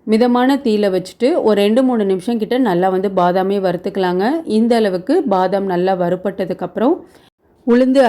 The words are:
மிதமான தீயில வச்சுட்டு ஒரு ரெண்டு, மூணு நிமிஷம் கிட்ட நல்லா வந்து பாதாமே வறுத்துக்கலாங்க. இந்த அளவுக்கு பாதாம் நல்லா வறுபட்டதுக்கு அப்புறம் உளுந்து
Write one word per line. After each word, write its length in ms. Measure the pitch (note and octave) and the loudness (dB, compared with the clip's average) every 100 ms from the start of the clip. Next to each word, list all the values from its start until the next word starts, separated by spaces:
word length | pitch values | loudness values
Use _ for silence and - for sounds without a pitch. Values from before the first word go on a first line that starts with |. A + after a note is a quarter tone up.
| - | -2
மிதமான 460 | G#3+ B3 B3 B3+ C#4 A#3+ | 2 2 2 2 0 0
தீயில 260 | G#3+ G3+ F#3 | 0 0 -2
வச்சுட்டு 340 | F3+ - B3 E4 - | -6 -2 0 0 2
ஒரு 100 | G3+ | 2
ரெண்டு, 200 | G3+ A3+ B3+ | 2 2 2
மூணு 160 | A#3+ G3 | 0 0
நிமிஷம் 300 | F#3+ F#3 A#3+ | -2 -2 -4
கிட்ட 140 | G#3+ B3 B3 | -2 0 0
நல்லா 200 | F3 F#3+ F#3 | 2 0 0
வந்து 140 | G3+ F#3+ | -2 0
பாதாமே 380 | F3+ F#3 F#3+ G3+ F#3+ | 2 0 0 -2 -2
வறுத்துக்கலாங்க. 580 | F3 - G3 F3+ F3+ G#3+ E4 D#4+ G#3+ | -4 -6 -4 -2 0 -2 -2 -2 0
இந்த 160 | A3+ A#3 | 2 2
அளவுக்கு 340 | G#3 F#3 F3+ F4 C#4+ F#3+ | 0 -2 -2 -2 0 0
பாதாம் 320 | F#3 G3 G3 | 0 -2 -2
நல்லா 220 | F3 F#3 F#3 F3 | -2 0 0 -2
வறுபட்டதுக்கு 640 | F3+ G3+ G3 F3 F3+ F3+ | -2 -6 -6 -8 -6 -8
அப்புறம் 260 | G3+ A#3 F4+ - - _ _ _ _ - | -2 -2 -2 -6 -20 _ _ _ _ 0
உளுந்து 360 | A#3+ C4 C4 | 2 4 4